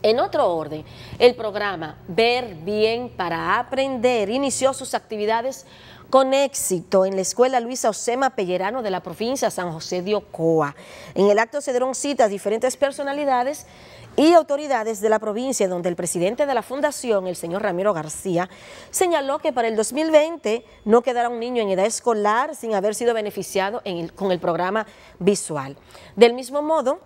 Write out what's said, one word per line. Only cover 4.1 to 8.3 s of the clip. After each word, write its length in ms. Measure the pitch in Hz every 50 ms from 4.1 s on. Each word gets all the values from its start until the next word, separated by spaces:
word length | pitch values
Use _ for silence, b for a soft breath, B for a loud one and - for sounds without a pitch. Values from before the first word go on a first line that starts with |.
| 247 226 202 190
inició 440 | 233 269 277 269 - - 262 262 262
sus 200 | - 269 - -
actividades 720 | 220 - _ 220 208 208 208 220 233 233 262 262 - - B B B B B B B B -
con 240 | - 262 269 262 269
éxito 720 | 277 285 269 - - - - 185 170 170 - - 190 190
en 120 | 190 196
la 40 | 190
Escuela 380 | 185 - - - 247 254 262 247
Luisa 300 | 233 233 262 247 - 233
Osema 400 | 196 - - - 233 254 269
Pellerano 520 | 262